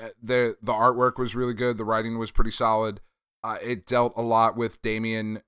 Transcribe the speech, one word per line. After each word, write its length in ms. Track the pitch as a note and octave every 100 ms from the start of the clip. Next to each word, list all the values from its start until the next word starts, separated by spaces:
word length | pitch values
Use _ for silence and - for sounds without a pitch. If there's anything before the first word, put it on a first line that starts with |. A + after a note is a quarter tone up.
Uh, 80 | A2+ A2
the, 320 | A#2 B2 A#2 G2+
the 80 | A2
artwork 460 | A2 A#2+ B2 B2+ B2+
was 160 | B2 B2
really 180 | B2
good. 240 | A2+ B2 A2+
The 60 | A2
writing 320 | A2 A2+ A2+
was 140 | A2+
pretty 180 | - A#2
solid. 500 | - A#2 A2 A2 G2+ - _ _ _
Uh, 140 | A2+ G2+
it 240 | A#2+ A#2+ -
dealt 280 | B2+ A#2+ A#2
a 60 |
lot 320 | A#2 A2+ A2+ A#2+
with 240 | A#2 -
Damian 640 | A2+ A2 A2+ A2 A2 G#2+